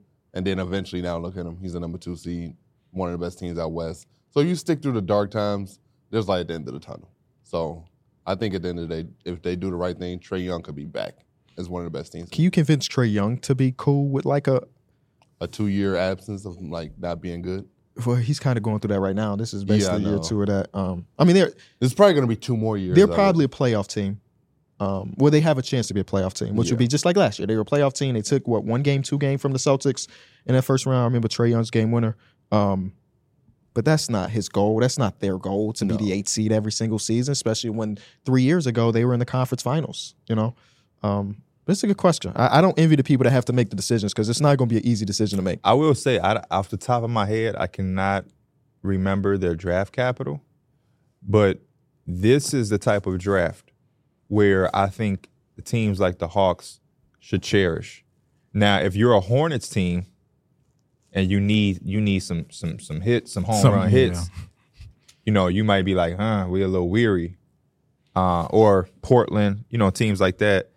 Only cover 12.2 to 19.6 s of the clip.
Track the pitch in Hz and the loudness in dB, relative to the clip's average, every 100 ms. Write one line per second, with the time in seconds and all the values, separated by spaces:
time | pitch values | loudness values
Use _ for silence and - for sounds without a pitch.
12.2 | 87 - 180 180 156 147 - - 120 104 | -8 0 2 2 2 0 0 0 0 0
13.2 | 101 123 - 131 131 - 147 143 143 135 | -2 -4 -2 0 0 0 0 0 0 -2
14.2 | - 143 143 131 - _ _ _ _ _ | -2 -2 0 -2 -2 _ _ _ _ _
15.2 | _ _ 85 - 104 98 98 90 92 92 | _ _ -10 -4 -2 0 0 0 -2 -4
16.2 | - 101 101 87 80 82 80 - 87 85 | -8 -12 -12 -14 -10 -10 -10 -8 -8 -6
17.2 | 90 85 90 95 - _ _ - 120 120 | -8 -8 -6 -8 -10 _ _ -6 -2 0
18.2 | 117 143 139 117 107 107 104 98 95 98 | 0 -2 0 -2 -2 -4 -2 -2 0 -2
19.2 | 107 101 113 98 | -2 -4 -6 -6